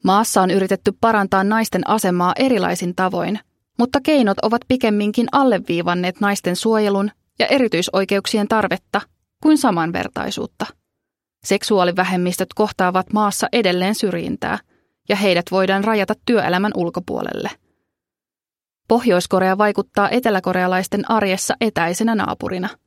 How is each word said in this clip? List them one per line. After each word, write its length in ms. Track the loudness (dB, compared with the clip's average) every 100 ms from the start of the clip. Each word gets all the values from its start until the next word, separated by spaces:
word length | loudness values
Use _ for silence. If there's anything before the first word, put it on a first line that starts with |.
Maassa 380 | 2 2 2 2
on 80 | 2
yritetty 420 | 2 0 0 -2 0
parantaa 440 | 0 2 2 0
naisten 440 | 2 0 0 -2 0
asemaa 440 | 0 0 0 0 0
erilaisin 560 | 0 2 0 -2 -6
tavoin, 460 | -2 -2 -2 -4 -6 -10 _ _ -2
mutta 220 | 0 0
keinot 380 | 2 2 2 0
ovat 200 | 0 -2 0
pikemminkin 580 | 0 2 0 0 -2 0
alleviivanneet 880 | 2 2 2 0 -2 0 -2 -2 -2
naisten 360 | -2 0 -2 -2
suojelun 540 | 0 2 2 0 -2 -6 _ _
ja 80 | 0
erityisoikeuksien 1000 | 2 2 0 0 -2 0 -2 0 -2 0
tarvetta 520 | 0 0 -4 _ -6 -6 _ _ _
kuin 160 | 2 4
samanvertaisuutta. 1080 | 4 0 -2 -4 -6 -6 -8 -8 -10 _ -12 -12 _ _ _ _ _ _
Seksuaalivähemmistöt 1040 | -2 -2 2 2 2 0 0 0 -2 -2 -6
kohtaavat 580 | -2 -2 0 0 0 -2
maassa 360 | 0 0 0 -2
edelleen 420 | 0 0 0 0
syrjintää, 640 | 0 -2 -4 -6 -6 -6 -6 _ _ _ _ _
ja 80 | 0
heidät 300 | 2 2 0
voidaan 340 | 0 2 0
rajata 300 | 0 0 0 -4 0
työelämän 460 | 0 2 0 0 0
ulkopuolelle. 760 | -4 -4 -6 -6 -6 -6 -8 -10 _ _ _ _ _ _ _ _ _ _ _ _ _
Pohjois-Korea 680 | 2 4 2 2 0 2 2
vaikuttaa 500 | 2 0 -4 -2 0
eteläkorealaisten 1000 | 2 0 0 0 -2 0 0 -2 -4 0
arjessa 440 | 0 0 -2 -2 -2
etäisenä 540 | -2 -2 -4 -2 -2
naapurina. 540 | 0 -2 -4 -6 -6 -8 -10